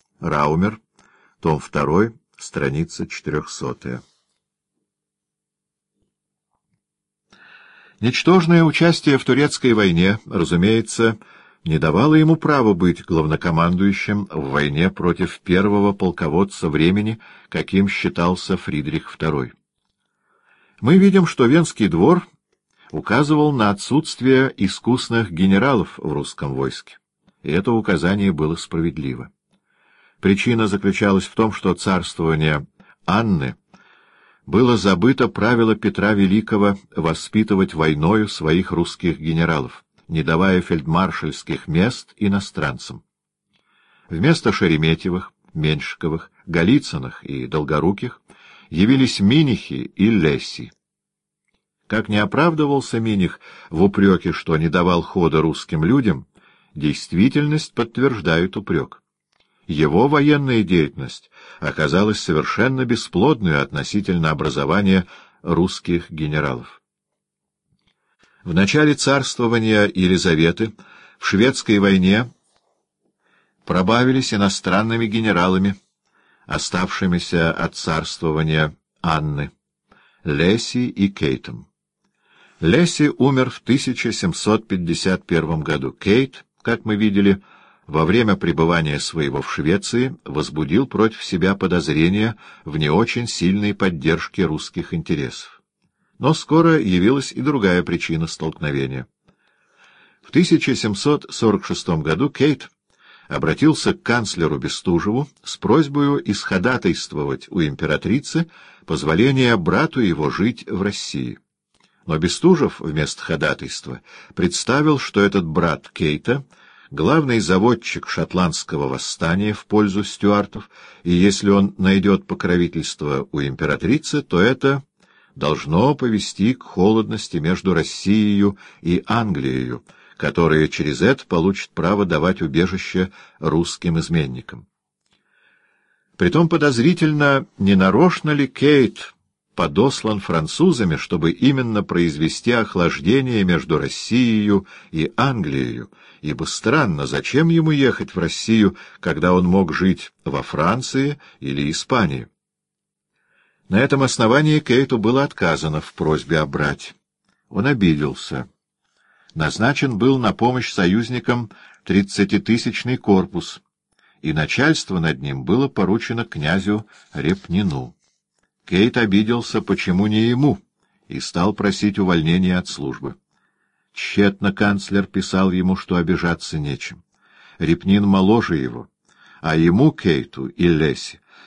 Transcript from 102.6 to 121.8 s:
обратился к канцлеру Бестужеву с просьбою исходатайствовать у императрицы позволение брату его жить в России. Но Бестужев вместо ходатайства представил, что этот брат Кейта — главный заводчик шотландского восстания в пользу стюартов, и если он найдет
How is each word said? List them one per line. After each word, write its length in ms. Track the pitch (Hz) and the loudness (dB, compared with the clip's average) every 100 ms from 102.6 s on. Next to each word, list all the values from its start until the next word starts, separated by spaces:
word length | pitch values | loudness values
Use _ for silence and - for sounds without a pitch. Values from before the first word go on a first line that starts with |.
| - _ _ _ _ _ - | -6 _ _ _ _ _ -12
обратился 640 | 69 73 78 151 151 - | -4 -2 2 2 2 0
к 80 | - | -2
канцлеру 560 | - 120 107 - 78 71 | 0 -2 -2 -2 -2 -2
Бестужеву 720 | - - - 85 95 117 143 _ | -6 -6 -2 0 0 -4 -4 _
с 140 | - - | -16 -6
просьбою 640 | 95 139 143 143 143 143 - | 2 2 2 0 0 0 -2
исходатайствовать 1160 | 101 - 95 104 127 95 80 - 76 71 65 - | -4 -2 -2 0 0 -2 -2 -6 -6 -6 -6 -6
у 120 | 95 | -4
императрицы 880 | 76 67 76 73 90 127 - 160 170 - - _ - | -2 -2 -4 -2 -2 -2 -2 -4 -4 -10 -20 _ -8
позволение 720 | 80 71 82 131 135 123 110 | -4 0 2 2 4 2 2
брату 420 | 82 95 156 135 | 0 0 0 0
его 300 | 104 76 73 | 0 0 -2
жить 360 | 64 104 - - | -2 -2 -4 -8
в 140 | 98 | -6
России. 560 | 98 98 - 73 62 53 _ _ _ _ _ _ - | -4 -6 -8 -8 -8 -12 _ _ _ _ _ _ -6
Но 120 | 78 | -2
Бестужев 640 | - - 165 175 123 - | -2 2 2 4 2 -4
вместо 420 | 82 76 73 - | -6 -4 -4 -6
ходатайства 800 | - 78 76 67 67 - 71 62 _ - - - | -6 -4 -2 -4 -8 -14 -14 -16 _ -20 -14 -2
представил, 640 | 92 - - 135 151 143 | -2 -2 -2 0 2 0
что 200 | - 101 | -2 0
этот 260 | 101 98 82 | 2 2 -2
брат 440 | 78 85 71 - | 0 -2 -2 -8
Кейта — 540 | - 80 76 - 139 135 _ _ _ - | -4 -2 -2 -2 -4 -6 _ _ _ -12
главный 480 | - 95 156 139 117 | -2 2 2 2 0
заводчик 680 | 95 92 113 120 - 90 - | 2 2 2 0 -4 -10 -8
шотландского 800 | - 80 90 87 78 - 80 69 | -6 -4 0 0 -2 -6 -4 -4
восстания 640 | 65 - - 82 90 104 | -6 -8 -6 -2 0 -2
в 120 | 101 - | -4 0
пользу 380 | 104 104 95 | 2 2 0
стюартов, 640 | 95 - 101 104 101 - - _ - - | -6 -2 2 2 0 -8 -18 _ -20 -10
и 80 | 87 | 0
если 380 | 87 98 98 101 | 4 4 2 2
он 260 | 98 98 | 4 2
найдет 480 | - | 0